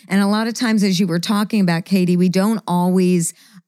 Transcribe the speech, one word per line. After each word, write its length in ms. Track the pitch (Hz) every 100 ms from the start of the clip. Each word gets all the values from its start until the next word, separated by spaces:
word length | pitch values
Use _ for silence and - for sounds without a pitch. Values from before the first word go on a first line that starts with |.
| -
And 120 | 196
a 40 | 202
lot 200 | 214 226
of 80 |
times, 280 | 220 240 220
as 160 | 202 175
you 80 | 190
were 140 | 170
talking 400 | 170 208 214 220
about, 240 | 185 165
Katie, 320 | - 190 175 180
we 120 | 180
don't 300 | 185 202 226 -
always, 680 | 175 180 185 180 180 165 - _ 190